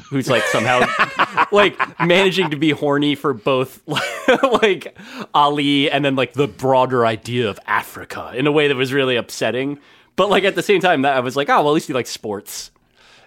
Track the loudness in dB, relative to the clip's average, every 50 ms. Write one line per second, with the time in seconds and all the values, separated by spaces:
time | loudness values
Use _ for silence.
0 | -14 -6 -6 -4 -2 0 0 0 2 0 0 0 0 2 2 2 2 0 0 -2
1 | -2 -2 -2 -4 -4 -2 0 -2 -2 2 2 2 2 2 0 -2 -6 -6 -4 -4
2 | 0 2 4 4 4 2 2 0 -2 -2 -2 0 0 0 0 0 0 0 0 2
3 | 0 0 -2 -2 -2 -4 -4 -2 -2 0 0 0 0 -4 -8 -16 _ -8 -6 -6
4 | -6 -6 -8 -2 0 2 2 2 2 2 2 2 2 2 0 0 -4 -12 -18 -18
5 | -20 -18 -16 -16 -14 -2 2 2 4 4 2 2 0 2 2 2 2 2 2 2
6 | 2 2 0 0 -2 -2 -2 -2 -2 -2 -4 -2 0 2 4 4 4 2 2 2
7 | 2 2 0 -2 -6 -4 -2 -2 -2 -2 -4 -6 -4 -2 -2 -2 -2 -6 -14 -18
8 | -16 -14 -12 -12 -12 -8 -6 -2 0 2 2 2 2 2 2 0 -2 0 0 0
9 | 0 2 0 -2 -2 -6 -6 -4 -4 -2 -2 -2 -4 -6 -8 -10 _ -20 -20 _
10 | _ _ _ 0 2 2 2 2 2 0 0 -2 0 0 0 2 4 2 2 2
11 | 2 2 0 0 -2 -2 -2 -4 0 2 2 2 4 2 2 0 0 -2 -4 -4
12 | -4 -4 -10 -10 -8 -8 -8 -8 -10 -12 -14 -14 -16 -16 _ _ _ _ _ _
13 | _ _ -20 _ _